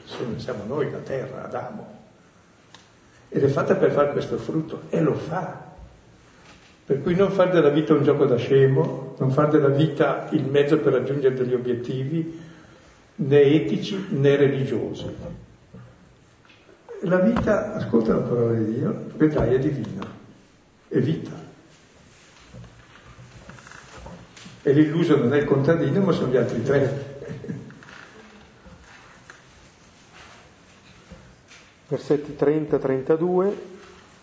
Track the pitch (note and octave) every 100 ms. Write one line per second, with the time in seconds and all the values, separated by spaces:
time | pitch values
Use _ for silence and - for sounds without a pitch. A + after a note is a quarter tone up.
0 | - - A#2 G#2 - G#2+ G2+ D3 C3 -
1 | - C3+ - F#2+ F#2 B2 - - - -
2 | - _ _ _ _ _ _ - - _
3 | _ _ - D3+ C3+ - G3 G3 C3+ D3
4 | C#3+ B2 - A#2 - D#3+ D#3 - - E3+
5 | D3 A#2 - F3 E3 - - - - -
6 | _ - _ _ - - - - - C3
7 | F3 F3 G3 F#3+ F3+ E3+ C#3+ D3 D#3 D3
8 | C#3 C#3+ C3 A#2 - C3+ C3+ C#3 E3 -
9 | - - C3+ - D3+ D3+ C#3 C3+ D#3 -
10 | C#3+ C3+ - D#3 C3 C#3+ C#3+ D#3 C#3+ B2+
11 | B2 C#3+ C3 A#2+ B2 B2 B2 A#2 B2 C3
12 | C3+ D#3+ D#3+ - - - - - - -
13 | _ - C3+ C#3+ C#3 D#3 - G3+ - -
14 | - C#3 C#3 C#3+ C3+ - A#2+ G#2 F#2 F2+
15 | - - F2 - - - _ - - -
16 | - _ _ _ _ - - - - -
17 | F#3 F#3 G3+ A#3+ A3 G3+ - - - A#3
18 | A3 C3+ - A#2+ A#2 A2+ A2 A#2+ F3+ -
19 | - - D#3 D3 A#2 C3 D3+ C3+ G2+ -
20 | - - - - _ _ _ _ _ -
21 | A#2 D#3+ - - - - - _ _ _
22 | - - - - - A#1+ A#1 - - -
23 | - - B2 - - - - - - -
24 | - - - - - - D3 C#3+ D3+ E3
25 | D#3 C3+ A#2+ C#3+ C#3+ C3+ C#3+ E3 C#3 G3
26 | F#3 C3+ B2 B2 A2+ A#2 C#3 C#3 - -
27 | - - - - - - - - - -
28 | - G#3+ G#3+ G#3 G3+ - - - - -
29 | - - - - - - - _ - -
30 | - - - - - _ _ - - -
31 | - - - - _ - - _ - C#3
32 | - D3 D3 - C#3+ D3+ D3+ C#3 C3+ C3
33 | C3 D#3+ F3+ F3+ G3 - - - - -
34 | - -